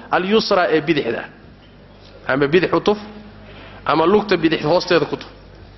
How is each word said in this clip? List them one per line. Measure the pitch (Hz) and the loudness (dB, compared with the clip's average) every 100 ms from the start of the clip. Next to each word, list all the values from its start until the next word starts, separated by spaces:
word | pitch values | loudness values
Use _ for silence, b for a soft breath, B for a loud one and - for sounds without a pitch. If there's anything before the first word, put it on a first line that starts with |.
| B | B
alyusra, | 160 185 214 208 196 170 | -2 2 0 2 2 2
ee | 156 | 0
bidixda. | 151 151 120 95 - - - - - - - - - - - | 2 0 0 -6 -8 -18 -20 -20 -20 -20 -20 -20 -20 -14 -4
Ama | 131 143 | 0 2
bidix | 170 165 | 2 2
u | 170 | 0
tuf, | 208 208 - - - - - B B B | 0 -2 -6 -18 -20 -20 -20 B B B
ama | - 147 165 | -2 2 4
lugta | 208 208 180 | 2 2 0
bidix | 160 160 | 2 0
hoosteeda | 151 175 - 170 147 | 0 0 2 0 0
ku | 135 | -6
tuf. | - - - - - | -12 -20 -20 -20 -20